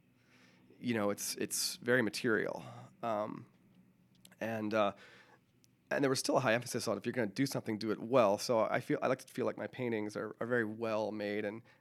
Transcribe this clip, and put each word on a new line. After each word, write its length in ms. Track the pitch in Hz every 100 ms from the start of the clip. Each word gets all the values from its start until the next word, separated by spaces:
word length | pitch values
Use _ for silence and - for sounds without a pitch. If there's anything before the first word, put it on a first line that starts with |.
| _ _ _ _ - - - -
you 100 | 120
know, 160 | 113 101
it's, 240 | 101 - -
it's 400 | 104 - - -
very 200 | - 123
material. 600 | 107 - 123 104 - - - - - -
Um, 440 | 120 104 107 - - _ _ - - _ _ _ - -
and, 340 | 110 113 107
uh, 180 | 110 101 - - - - - _ _ _ _ _
and 120 | -
there 80 | -
was 80 | 131
still 180 | - -
a 40 |
high 140 | 131
emphasis 320 | 113 123 120 113
on 80 | 104
if 80 | 120
you're 60 |
gonna 140 | 123 107
do 180 | 98 135
something, 320 | 127 - 107
do 120 | 107
it 100 | 101
well. 360 | 113 127 107 104
So 220 | - 113
I 200 | 104 -
feel, 180 | - 147
I 40 | 120
like 180 | 135
to 80 | -
feel 140 | - 110
like 100 | -
my 100 | 110
paintings 500 | - 120 113 107 104
are, 180 | 107 -
are 60 | 117
very 180 | 123
well 460 | 110 110 113 107 104
made 340 | 107 104 104
and 180 | 104 110 - -